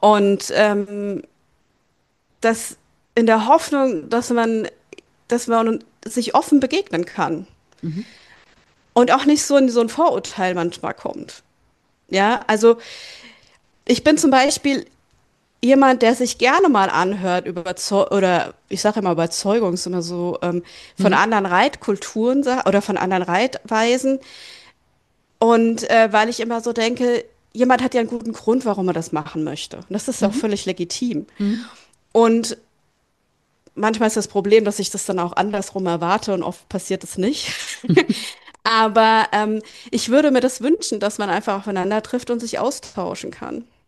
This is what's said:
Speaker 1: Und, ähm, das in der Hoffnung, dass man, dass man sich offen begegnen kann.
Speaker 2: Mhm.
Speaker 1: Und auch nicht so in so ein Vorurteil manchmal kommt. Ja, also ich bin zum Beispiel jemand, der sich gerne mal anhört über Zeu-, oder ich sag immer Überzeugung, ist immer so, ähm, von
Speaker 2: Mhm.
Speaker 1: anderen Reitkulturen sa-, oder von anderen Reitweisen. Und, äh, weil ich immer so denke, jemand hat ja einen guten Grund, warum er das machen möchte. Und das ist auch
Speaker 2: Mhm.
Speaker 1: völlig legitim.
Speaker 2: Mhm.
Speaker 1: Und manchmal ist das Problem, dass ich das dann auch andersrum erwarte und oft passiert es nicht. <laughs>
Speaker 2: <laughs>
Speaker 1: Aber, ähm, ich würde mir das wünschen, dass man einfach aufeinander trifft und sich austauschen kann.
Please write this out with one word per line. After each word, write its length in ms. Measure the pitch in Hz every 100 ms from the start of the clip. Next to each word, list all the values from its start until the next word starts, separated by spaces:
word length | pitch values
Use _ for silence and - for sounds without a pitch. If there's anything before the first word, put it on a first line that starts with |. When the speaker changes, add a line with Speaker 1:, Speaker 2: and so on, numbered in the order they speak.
Speaker 1:
Und, 500 | 208 208 202 196 -
ähm, 680 | - 214 208 202 208 202 196 - _ _ _ _ _ _ _ _ _ _ _
das 360 | - 226 - - _ _ _
in 120 | - 226
der 200 | 220 214
Hoffnung, 600 | 311 - 285 269 190 147
dass 220 | 226 240
man, 380 | 240 226 226 220 _ _ - _ _ _
dass 180 | 156 -
man 380 | 226 226 226 - _
sich 300 | - 247 226
offen 260 | - 320 294
begegnen 440 | 254 311 403 165
kann. 420 | 170 - 151 160 190 _ _ _
Speaker 2:
Mhm. 220 | 175 160 226 - _ _ _ _ _ _ _
Speaker 1:
Und 200 | - 247
auch 120 | 269
nicht 200 | 277 294
so 120 | - 285
in 120 | 262
so 120 | 233
ein 80 | 233
Vorurteil 680 | 254 330 - - - 185
manchmal 400 | 180 170 170 -
kommt. 480 | - - - - - _ _ _ _ _ _ _
Ja, 320 | 185 202 233 -
also 300 | 214 226 233 - - - - - _ _ _ _ _ -
ich 180 | 247
bin 140 | 302 302
zum 120 | 311
Beispiel 560 | 262 269 - 277 269 - _ _ _ _ _ _ _
jemand, 400 | 240 269 269 254
der 120 | 226
sich 240 | 240 247 -
gerne 300 | 240 311 381
mal 220 | 233 196
anhört 560 | 147 185 202 185 180 175
über 300 | 175 175 180
Zeu-, 320 | - 202 190
oder 440 | 202 185 175 - - _
ich 140 | 196
sag 140 | 208 214
immer 160 | 196
Überzeugung, 640 | 165 165 - 202 220 208
ist 120 | 180 -
immer 160 | 180
so, 360 | 170 175 175 -
ähm, 220 | 175 175 170 - - _
von 160 | 190
Speaker 2:
Mhm. 60 | 170
Speaker 1:
anderen 280 | 208 220 196
Reitkulturen 960 | 180 254 - - 196 - - 233 262
sa-, 220 | 277 254 -
oder 160 | 202
von 140 | 202 196
anderen 260 | 185 185
Reitweisen. 960 | 170 175 254 - - 220 226 247 269 269 - - - - - _ _ _ _ _ _ _
Und, 500 | 226 233 226 226 -
äh, 220 | 226 226
weil 160 | 214 214
ich 120 | 240
immer 200 | 226 233
so 120 | 226
denke, 520 | 233 226 240 247 240 - _ _
jemand 300 | 220 247 247
hat 120 | 254
ja 60 | 254
einen 100 | 226
guten 220 | 240 220
Grund, 320 | 214 - 247 254
warum 220 | 202 185
er 60 |
das 180 | 170 165
machen 300 | 156 151 165
möchte. 340 | 151 139 - -
Und 120 | -
das 180 | 202 -
ist 140 | 254
auch 100 | 202
Speaker 2:
Mhm. 20 |
Speaker 1:
völlig 320 | 220 226 202 196
legitim. 600 | 185 175 - 247 165 - _
Speaker 2:
Mhm. 320 | 202 220 240 - _ _ _
Speaker 1:
Und 460 | 226 226 226 226 - _ _ _ _ _ _ _ _ _ _ _
manchmal 340 | - 214 220 220
ist 80 | 226
das 120 | 202
Problem, 360 | 202 196 214
dass 140 | 208 202
ich 120 | 196
das 160 | 202 -
dann 120 | 185
auch 140 | 175
andersrum 520 | - 202 208 196 196 185
erwarte 480 | 170 170 202 -
und 80 | 190
oft 260 | 175 180 _
passiert 360 | 196 - 185
es 140 | - -
nicht. 340 | 185 294 - - - - -
<laughs> 0 |
Speaker 2:
<laughs> 520 | 175 320 - - - - -
Speaker 1:
Aber, 640 | - 226 220 214 220 220 220
ähm, 300 | 208 214 214 214 - -
ich 200 | 233 -
würde 200 | 254 302
mir 100 | 262
das 200 | 262 -
wünschen, 400 | 233 349 - 214
dass 180 | 202 -
man 120 | 208
einfach 280 | 180 214 196
aufeinander 440 | 196 196 180 214
trifft 280 | 214 254 -
und 100 | 240
sich 180 | 233 -
austauschen 720 | 240 294 - - 180 - -
kann. 340 | - - - 240 _